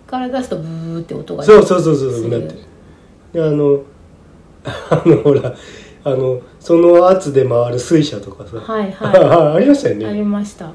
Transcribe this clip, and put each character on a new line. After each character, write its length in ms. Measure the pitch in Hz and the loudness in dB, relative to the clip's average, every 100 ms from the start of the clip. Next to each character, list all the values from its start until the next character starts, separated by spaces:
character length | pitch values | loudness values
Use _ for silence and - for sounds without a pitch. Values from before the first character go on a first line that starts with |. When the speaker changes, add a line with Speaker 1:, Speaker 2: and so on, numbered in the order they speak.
| - | -12
Speaker 1:
か 140 | 254 | -8
ら 80 | 254 | -6
出 120 | 262 | -6
す 60 | 254 | -8
と 80 | 170 | -10
ブ 40 | |
ー 360 | 160 165 165 165 | -10 -12 -10 -10
っ 20 | |
て 120 | 165 | -10
音 200 | - - | -12 -12
が 80 | 175 | -4
Speaker 2:
そ 160 | 208 208 | 6 6
う 60 | |
そ 120 | - 180 | 6 2
う 20 | |
そ 100 | 160 | 0
う 60 | 139 | 0
そ 100 | 131 | -2
う、 60 | |
Speaker 1:
す 80 | 120 | -4
る。 60 | 117 | -4
Speaker 2:
な 80 | - | -6
っ 20 | |
て 120 | - | -8
る。 60 | - - - - - _ _ _ | -14 -20 -20 -20 -20 _ _ _
で、 100 | 170 | -4
あ 80 | 156 | -2
の、 320 | 147 143 143 - - - - - - - _ | 0 2 0 -2 -20 -20 -20 -20 -20 -20 _
<laughs> 0 | |
あ 380 | - - - 165 | -14 -10 -4 0
の、 120 | 165 156 | 2 2
ほ 180 | 147 | 2
ら、 180 | 139 - - - - - - | 0 -2 -12 -20 -20 -20 -10
あ 60 | 147 | -6
の、 300 | 131 131 123 - - | -4 -2 -4 -10 -12
そ 160 | - 170 | 0 4
の 320 | 175 175 180 | 6 6 6
圧 240 | 185 151 | 2 0
で 120 | 135 | 0
回 280 | 127 117 120 | 0 0 -2
る 80 | 123 | -4
水 240 | - 170 | 0 0
車 160 | 143 104 | 0 -6
と 100 | 101 | -16
か 160 | - - | -18 -16
さ。 120 | 113 | -16
Speaker 1:
は 280 | - 220 196 | -8 -6 -6
い、 60 | |
は 600 | 196 - 190 - 165 151 | -6 2 4 4 4 2
い。 40 | 165 | 2
Speaker 2:
<laughs> 0 | |
あ 0 | |
り 80 | 269 | 2
ま 80 | |
し 80 | 285 | 2
た 60 | - | 0
よ 80 | 107 | -4
ね。 100 | 214 | -6
Speaker 1:
あ 60 | |
り 100 | 208 | -6
ま 220 | 208 202 | -4 -4
し 100 | 208 | -8
た。 160 | - 160 | -12 -18